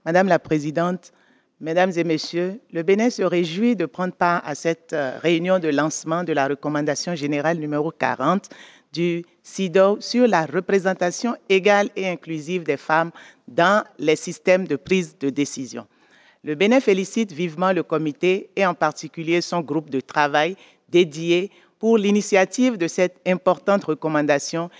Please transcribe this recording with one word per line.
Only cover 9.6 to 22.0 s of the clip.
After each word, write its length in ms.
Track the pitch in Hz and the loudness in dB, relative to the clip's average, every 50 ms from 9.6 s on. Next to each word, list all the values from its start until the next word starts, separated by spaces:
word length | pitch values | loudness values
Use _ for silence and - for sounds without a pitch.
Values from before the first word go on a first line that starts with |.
| 190 180 156 196 190 196 208 202 | -4 0 4 4 4 4 4 0
sur 260 | - - - 240 247 | -4 -2 2 2 4
la 200 | 233 190 170 160 | 4 4 2 0
représentation 880 | 147 - 185 185 - 208 196 170 190 185 185 185 180 170 - - 240 226 - _ - | 0 -4 -4 -2 0 0 0 2 0 -2 0 -2 -4 -4 -4 -4 -6 -6 -6 _ 2
égale 420 | 196 190 175 208 202 202 208 - - | 2 2 4 4 4 4 2 0 -4
et 140 | 202 190 190 | -6 -4 -4
inclusive 560 | 175 165 - 160 165 156 147 151 185 180 165 | -6 -6 -8 -10 -10 -8 -6 -6 -6 -4 -2
des 120 | 151 143 | -4 -4
femmes 360 | 135 - - 156 160 165 170 - - - - _ _ _ | -4 -2 0 0 2 0 -2 -6 -14 -20 -20 _ _ _
dans 380 | - 123 170 170 185 202 214 202 - _ - | -6 0 2 4 4 4 2 0 -4 _ -2
les 160 | 147 151 156 | 0 0 0
systèmes 500 | 151 - - 156 - _ 190 185 185 190 | 0 -2 -10 -12 -4 _ 2 2 2 2
de 80 | 160 147 | -2 -4
prise 420 | 135 - - 190 190 175 156 - | -4 -2 0 0 0 0 -4 -8
de 140 | _ 139 139 | _ -4 -4
décision. 560 | 123 143 143 135 - 135 135 113 113 117 110 - _ _ _ _ _ _ _ _ _ _ - | -2 -2 -4 -4 -4 -10 -12 -10 -12 -14 -14 -16 _ _ _ _ _ _ _ _ _ _ -8
Le 140 | 139 151 | -8 -2
Bénin 240 | 147 185 214 240 269 | 0 2 4 4 4
félicite 500 | - 220 196 190 190 185 - 226 226 202 | 4 4 2 2 0 -2 -2 -2 -2 -2
vivement 400 | 151 139 180 170 151 160 180 190 | -4 -6 -6 -6 -4 -2 0 0
le 140 | 190 185 185 | 0 0 -2
comité 680 | - 165 151 156 156 143 - - 180 185 202 - - _ | -2 -2 -2 -2 -4 -4 0 0 0 0 0 -4 -6 _
et 100 | - 196 | 0 0
en 80 | 180 170 | 0 0
particulier 680 | - 165 156 147 - - 156 - 170 160 156 170 175 170 | 0 -2 -2 -2 -4 -12 -14 -12 -8 -4 0 0 0 0
son 180 | - 180 175 | -2 -4 -4
groupe 300 | 156 123 147 160 156 151 | -4 -2 -4 -4 -4 -4
de 100 | 139 131 | -6 -6
travail 560 | - - - 156 147 143 143 147 156 170 190 - - - _ _ _ _ | -6 -2 0 0 0 2 2 0 0 0 -4 -8 -16 -20 _ _ _ _
dédié 640 | - 180 180 160 139 156 165 170 170 175 185 196 - _ _ _ _ _ | 2 2 2 2 0 -6 0 0 2 0 0 -4 -10 _ _ _ _ _
pour 180 | - 226 226 | 2 2 4
l'initiative 800 | 220 | 4